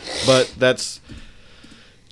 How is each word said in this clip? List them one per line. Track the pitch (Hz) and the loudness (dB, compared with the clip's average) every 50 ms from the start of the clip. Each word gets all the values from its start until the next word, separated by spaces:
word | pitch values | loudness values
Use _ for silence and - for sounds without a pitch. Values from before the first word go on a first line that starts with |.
| - - - - - | -14 -12 -8 -2 2
But | 135 131 131 123 - - | 4 4 4 4 0 0
that's, | - 127 127 127 - - - - - - - - - - - - - - - - - - - - - - - _ _ _ - | 2 2 2 2 0 -4 -10 -10 -14 -18 -20 -20 -18 -20 -20 -20 -20 -20 -20 -20 -20 -20 -20 -20 -20 -20 -20 _ _ _ -20